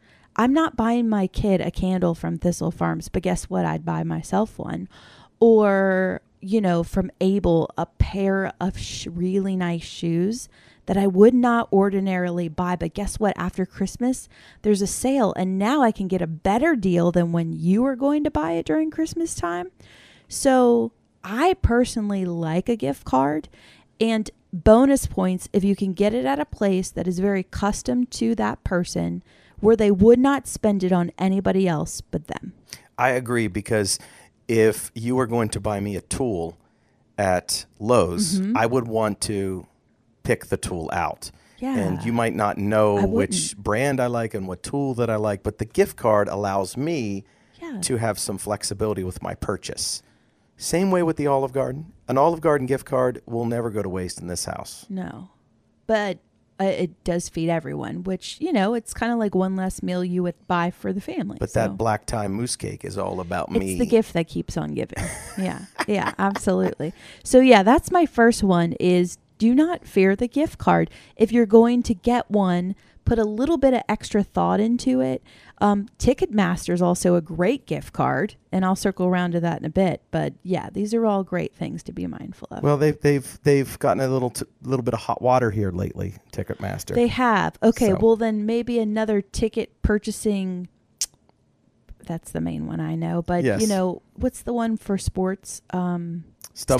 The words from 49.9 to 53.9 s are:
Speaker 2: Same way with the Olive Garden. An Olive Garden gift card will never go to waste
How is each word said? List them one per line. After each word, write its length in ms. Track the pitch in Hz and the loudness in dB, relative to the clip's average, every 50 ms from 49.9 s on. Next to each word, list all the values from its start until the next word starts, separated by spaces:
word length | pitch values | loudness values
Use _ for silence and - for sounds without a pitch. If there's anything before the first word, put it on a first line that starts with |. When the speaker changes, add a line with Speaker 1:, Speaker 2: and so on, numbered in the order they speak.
| - - - _ _ _ _ _ _ _ _ _ _ | -8 -10 -12 _ _ _ _ _ _ _ _ _ _
Speaker 2:
Same 360 | - - - - 170 190 196 | -12 -6 -2 0 0 2 2
way 100 | 185 180 | 2 2
with 160 | 175 165 156 156 | 2 0 0 0
the 100 | 147 147 | 0 0
Olive 260 | 139 135 135 131 127 | 2 2 0 0 -2
Garden. 400 | 135 131 127 127 147 160 170 - _ _ - | -2 -4 -4 -6 -8 -12 -16 -20 _ _ -2
An 100 | 127 131 | 2 4
Olive 240 | 143 165 170 160 | 4 4 2 2
Garden 260 | 156 160 147 147 131 123 | 2 2 2 2 2 0
gift 180 | 135 131 - | -2 -2 -2
card 360 | - 139 127 127 127 123 - - | -2 0 0 0 0 -2 -4 -8
will 200 | - 117 117 120 | -8 -6 -4 -2
never 240 | 117 117 117 113 117 | -2 -2 -2 -4 -4
go 100 | 101 107 | -4 -4
to 80 | 95 | -4
waste 320 | 95 | -4